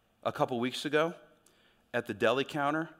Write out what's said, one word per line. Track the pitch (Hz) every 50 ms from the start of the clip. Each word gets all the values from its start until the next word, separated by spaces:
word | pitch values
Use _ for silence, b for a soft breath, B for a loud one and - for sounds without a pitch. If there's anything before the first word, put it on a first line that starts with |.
| _ _ _ _ -
a | - -
couple | - 147 131 131 117
weeks | 120 127 123 - -
ago | 156 139 151 160 170 175 - - - _ _ b b b b b b b b b _ -
at | 120 117
the | - 110
deli | 98 117 110 120 135 135
counter, | - - 151 139 143 151 156 165 165 - -